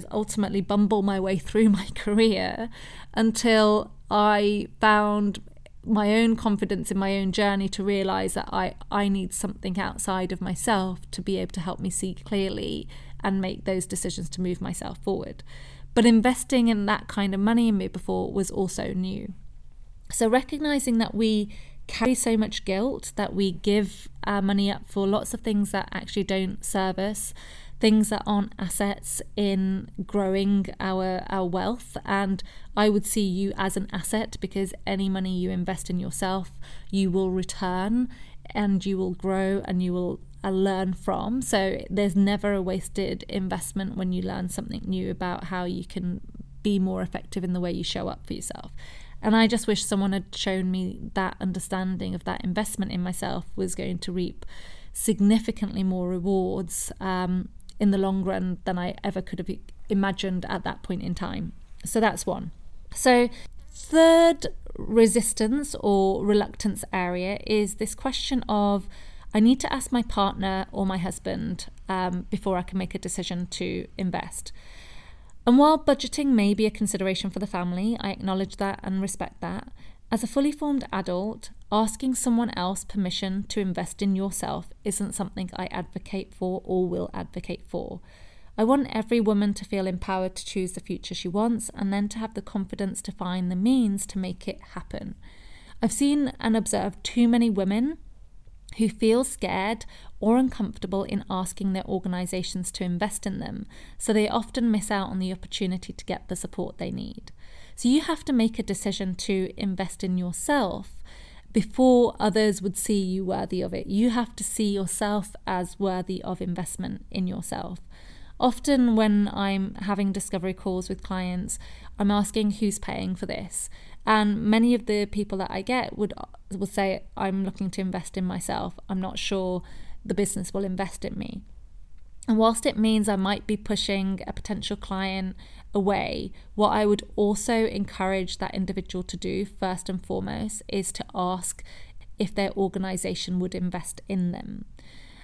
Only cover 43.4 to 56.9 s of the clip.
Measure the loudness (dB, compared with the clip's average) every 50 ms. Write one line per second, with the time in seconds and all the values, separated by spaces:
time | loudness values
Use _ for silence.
43.4 | -2 -2 -2 -4 -4 -4 -4 -4 -4 -4 -4 -2 -2 0 0 0 -2 -2 -4 -4
44.4 | -4 -4 -4 -6 -6 -6 -6 -6 -4 -4 -2 -2 -2 -4 -4 -4 -4 -4 -4 -6
45.4 | -6 -6 -4 -4 -4 -4 -4 -6 -6 -6 -6 -4 -4 -4 -4 -6 -8 -10 -12 -14
46.4 | -14 -14 -14 -2 0 2 4 4 2 2 0 -2 -4 -4 -4 -8 -8 -6 -6 -4
47.4 | -2 -2 0 0 0 -2 -2 -2 -4 -4 -4 -4 -4 -4 -6 -8 -8 -10 -8 -8
48.4 | -6 -8 -10 -10 -12 -12 -12 -12 -12 -12 -14 -14 -14 -14 -14 -2 2 4 6 6
49.4 | 6 6 4 2 2 2 0 0 0 0 0 2 2 2 0 -2 -4 -6 -8 -4
50.4 | -2 -2 0 0 0 0 0 0 -2 -4 -4 -6 -10 -4 -2 0 0 0 -2 -2
51.4 | -4 -4 -2 -4 -4 -2 -2 -2 0 -2 -2 -2 -4 -4 -4 -4 -4 -4 -6 -2
52.4 | -2 -2 0 0 -2 -2 -2 -2 -2 -2 0 -2 -2 -2 -2 -2 -2 -2 -2 -4
53.4 | -4 -6 -4 -4 -2 -2 -2 -4 -4 -4 -4 -4 -4 -4 -2 -2 -2 -2 -4 -8
54.4 | -10 -10 -10 -10 -12 -12 -14 -12 -14 -10 -4 0 2 2 4 6 6 6 6 6
55.4 | 4 0 -2 -2 -4 -4 -2 -2 0 0 0 0 0 -2 -2 0 0 2 2 4
56.4 | 2 2 0 -2 -4 -2 -2 -2 -2 -4